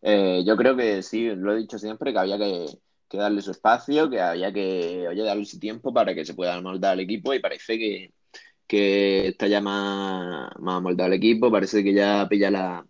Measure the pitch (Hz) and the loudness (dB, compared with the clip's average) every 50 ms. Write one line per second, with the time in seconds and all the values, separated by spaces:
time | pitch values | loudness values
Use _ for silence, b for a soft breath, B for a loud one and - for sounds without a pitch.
0 | - 107 104 101 98 95 92 90 90 98 110 104 117 127 135 127 123 110 104 98 | 2 2 2 4 4 2 2 2 2 2 2 4 4 4 4 4 2 0 0 -2
1 | 92 - - 110 117 117 107 92 92 101 104 110 110 104 - 110 101 107 110 - | -4 -6 -4 -4 -2 -2 -4 -4 -2 -2 -2 -2 -4 -6 -10 -10 -10 -10 -10 -6
2 | - 139 120 98 92 95 98 104 107 101 95 87 85 76 - - _ _ _ _ | -6 -4 -2 0 0 0 0 -2 -2 -2 -2 -4 -6 -8 -12 -16 _ _ _ _
3 | _ _ - 95 104 104 104 101 98 98 - - _ 110 117 127 - - 139 151 | _ _ -6 -4 -2 0 0 -2 -2 -6 -10 -2 _ 2 2 2 0 0 0 2
4 | 160 156 127 107 92 87 85 87 90 98 95 101 98 92 95 92 87 85 87 90 | 2 2 0 0 0 0 -2 -2 -4 -4 -4 -2 -2 -2 -2 -2 -4 -4 -4 -4
5 | 90 85 85 98 110 107 101 104 104 101 - 90 - 107 107 117 - 135 120 120 | -6 -6 -4 -4 -2 -2 -2 -2 -4 -8 -10 -10 -8 -8 -10 -6 -8 -2 0 2
6 | 110 98 92 85 78 71 85 - 90 87 87 90 90 92 92 95 92 98 95 92 | 2 2 0 -4 -6 -8 -6 -4 -4 -2 -2 -4 -6 -8 -6 -2 0 0 0 0
7 | 95 90 107 110 87 131 139 127 - 92 - - - - 113 113 113 107 101 92 | -2 -4 -6 -6 -4 -2 -4 -2 -2 -4 -6 -6 -6 -6 -4 -4 -2 -4 -4 -6
8 | 95 90 _ _ _ _ B B B B B B _ _ - 104 104 98 98 101 | -10 -16 _ _ _ _ B B B B B B _ _ 2 2 4 4 4 4
9 | 101 98 98 95 98 95 92 _ - 98 104 104 101 101 98 101 101 101 98 98 | 4 4 4 4 2 0 -2 _ 0 2 2 2 2 0 -2 -2 -2 -2 -4 -4
10 | 98 98 95 92 90 90 90 73 64 - - - - 90 92 90 90 92 90 87 | -4 -4 -4 -6 -6 -8 -8 -8 -10 -12 -12 -8 -6 -4 -2 -2 0 -2 0 0
11 | 90 92 95 92 92 110 117 110 113 123 110 101 92 95 - 107 101 101 98 101 | 2 2 2 4 4 4 4 6 4 4 4 4 2 2 0 2 2 4 4 4
12 | 101 101 104 101 101 92 104 101 101 98 101 98 92 92 90 87 - _ | 4 4 4 2 2 2 2 2 2 2 2 0 0 -4 -6 -8 -12 _